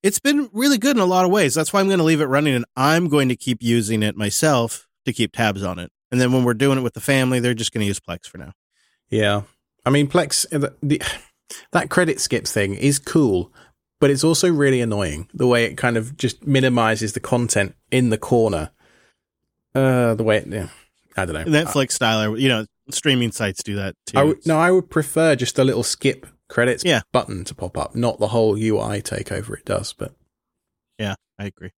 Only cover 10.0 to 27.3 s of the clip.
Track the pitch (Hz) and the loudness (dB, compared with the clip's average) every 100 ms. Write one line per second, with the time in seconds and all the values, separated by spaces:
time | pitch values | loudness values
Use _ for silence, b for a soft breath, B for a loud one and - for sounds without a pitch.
10 | 143 180 147 - - 151 139 - 143 151 | 2 0 -2 -4 -2 -2 -4 -4 -4 -2
11 | B B B _ _ - - - - - | B B B _ _ -20 -4 -4 0 0
12 | 175 - - 120 - - 98 101 139 139 | 0 -2 -2 -4 -2 -2 -2 0 0 0
13 | - 165 135 95 87 b b b _ _ | 0 2 2 0 -4 b b b _ _
14 | 143 139 156 160 180 160 143 127 120 104 | 2 2 2 2 2 2 2 2 0 -2
15 | 92 73 87 - 127 120 117 - 127 113 | -4 -6 -10 -2 2 2 0 -2 -2 -2
16 | 117 143 127 - - 135 131 120 113 110 | -4 -6 -6 -6 0 2 2 2 2 0
17 | 107 - - 123 117 110 98 - _ 127 | -4 -6 -2 -2 0 -2 -2 -6 _ 0
18 | 123 107 - 123 113 87 - _ b b | 2 -2 0 2 2 0 -6 _ b b
19 | b b _ _ _ _ _ 135 131 127 | b b _ _ _ _ _ 0 2 4
20 | 120 113 110 107 - 101 80 B B _ | 2 2 2 0 0 -8 -8 B B _
21 | _ - 90 78 165 151 160 143 131 - | _ -6 -6 -4 0 0 2 -2 -2 0
22 | 117 110 107 110 135 117 110 _ _ - | 0 0 0 0 0 0 -4 _ _ -4
23 | 156 131 120 - 107 92 - 101 95 - | 0 0 0 -2 -6 -6 -8 -6 -6 -10
24 | - 131 147 - - 160 175 185 180 - | -6 0 2 0 0 2 4 2 0 -4
25 | 147 - 160 139 123 - 131 117 113 - | -2 0 2 2 0 0 2 2 -4 -2
26 | 139 - - _ _ - 120 123 185 131 | -2 -4 -10 _ _ -2 0 0 0 0
27 | - 127 - | 2 -2 -2